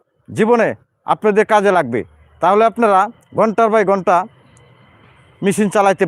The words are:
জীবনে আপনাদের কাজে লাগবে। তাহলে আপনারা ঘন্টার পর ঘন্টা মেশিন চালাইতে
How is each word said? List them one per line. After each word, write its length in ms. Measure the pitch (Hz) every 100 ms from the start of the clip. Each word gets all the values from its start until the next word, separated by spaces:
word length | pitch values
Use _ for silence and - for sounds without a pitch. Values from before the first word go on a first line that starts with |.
| _ _ -
জীবনে 380 | 117 214 240 190 107 _ _ -
আপনাদের 380 | 165 214 202 208
কাজে 260 | 214 202 185
লাগবে। 240 | 139 117 85 _ _ -
তাহলে 220 | 165 202 226
আপনারা 340 | 214 226 190 208 - _ -
ঘন্টার 300 | 214 202 226
পর 100 | 220 190
ঘন্টা 240 | 196 180 175 185 _ _ _ _ _ _ _ _ _ _ -
মেশিন 260 | 185 196 208
চালাইতে 360 | 214 196 190